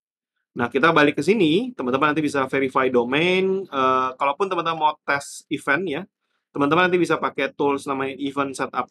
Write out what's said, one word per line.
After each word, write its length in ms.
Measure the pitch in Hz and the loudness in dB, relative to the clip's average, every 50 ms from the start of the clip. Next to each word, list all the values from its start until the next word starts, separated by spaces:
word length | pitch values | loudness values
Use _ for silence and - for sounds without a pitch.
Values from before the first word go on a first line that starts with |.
| _ _ _ _ _ _ _ _ _ _ | _ _ _ _ _ _ _ _ _ _
Nah, 160 | - - 120 | -6 -4 -2
kita 240 | 117 131 127 147 170 | -2 0 2 4 4
balik 300 | 160 151 147 147 147 151 | 6 6 4 4 2 0
ke 40 | 143 | 0
sini, 480 | 175 226 226 170 151 160 208 262 247 - | 2 2 4 4 2 2 2 0 -4 -8
teman-teman 340 | - 131 123 131 135 151 151 | -6 -4 -2 0 0 2 0
nanti 140 | 143 160 151 | 0 0 -2
bisa 180 | 135 135 139 127 127 | -2 0 -2 -2 -2
verify 400 | 139 135 139 131 - 135 131 131 | -2 -2 0 0 0 0 0 2
domain. 720 | 127 123 117 123 139 151 170 180 185 190 190 190 190 196 185 | 2 0 0 2 0 0 2 2 2 2 2 0 0 -2 -4
Eh, 460 | - 139 135 131 131 131 131 131 127 127 | -4 -2 0 2 2 2 2 0 -2 -2
kalaupun 320 | - 143 143 139 - 202 190 | -2 -2 -2 0 -2 -2 -2
teman-teman 300 | 185 170 160 165 165 156 | -2 -2 -2 -4 -2 0
mau 140 | 151 151 156 - _ | 0 -2 -2 -2 _
tes 400 | - 143 139 - - - - - - 151 | -4 -4 -4 -4 -8 -18 -16 -10 -8 -8
event 300 | 131 - 147 139 165 196 | -4 -2 0 0 0 0
ya, 160 | 165 135 165 202 - _ _ _ _ _ _ _ _ | -4 -6 -6 -8 -12 _ _ _ _ _ _ _ _
teman-teman 400 | - 143 143 143 160 180 185 180 | -2 0 2 2 4 4 4 4
nanti 80 | 180 | 2
bisa 240 | 175 165 156 156 - | 2 2 2 0 0
pakai 320 | 143 127 - 147 135 135 - | -2 -4 -4 -4 -4 -4 -2
tools 320 | - 147 143 139 139 - | -2 0 0 0 -2 -4
namanya 320 | 147 135 135 135 135 135 | -6 -4 -4 -4 -6 -6
Event 400 | 131 143 135 135 143 139 139 131 | -6 -8 -6 -4 -4 -4 -4 -4
Setup 320 | - 131 123 - 127 120 - | -6 -8 -6 -6 -6 -8 -6